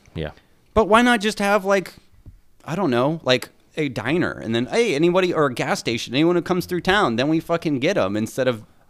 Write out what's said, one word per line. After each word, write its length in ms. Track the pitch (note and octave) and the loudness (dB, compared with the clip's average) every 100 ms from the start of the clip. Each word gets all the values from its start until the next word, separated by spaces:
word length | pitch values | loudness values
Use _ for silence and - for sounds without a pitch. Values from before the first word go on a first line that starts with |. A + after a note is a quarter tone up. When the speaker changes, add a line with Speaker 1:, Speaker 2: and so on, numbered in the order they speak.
| _ | _
Speaker 1:
Yeah. 160 | E2+ D#2 - _ _ _ | -10 -10 -10 _ _ _
Speaker 2:
But 120 | G#3+ F#3 | 0 4
why 160 | A3 | 4
not 180 | B3 A#3 | 4 2
just 180 | G#3+ G#3 | 0 -2
have, 260 | G3+ G#3 | 0 0
like, 300 | F#3+ G3 E3+ - _ - - - _ _ | 2 0 0 -14 _ -20 -20 -20 _ _
I 100 | - | -8
don't 160 | E3 E3+ | -4 0
know, 300 | A#2+ C3+ E3 | 2 0 -2
like, 280 | B2+ B2+ - _ _ - | 0 0 0 _ _ -6
a 120 | D3 | -4
diner, 440 | A2+ A2 E3+ G#2 | -4 -2 0 -2
and 200 | B1+ G#2+ | -4 -4
then, 120 | A#2 B2+ | -2 0
"Hey, 280 | A3 A#3 C#3+ | 0 0 2
anybody," 360 | E3+ F3+ F#3 | 2 4 2
or 140 | D#3+ C#3+ | 0 0
a 80 | |
gas 240 | B2 C#3+ F#3+ | 0 -4 -2
station, 360 | - A#2 - | -2 -4 -2
"Anyone 200 | B2+ E3 | 0 2
who 80 | F3 | 2
comes 240 | - F3+ - | 0 -2 -2
through 140 | F3 | -4
town, 340 | F3 G3+ D3+ A2+ | 0 2 2 0
then 120 | C#3+ | 0
we 100 | D#3+ | 0
fucking 400 | - E3+ E3 C#3 | -2 -4 -2 -2
get 180 | C#3 F#3+ | 0 0
'em," 200 | G2 G#2 | 0 -2
instead 320 | A2 - B2+ | -4 -2 -2
of 160 | A2+ - - _ | -2 -8 -20 _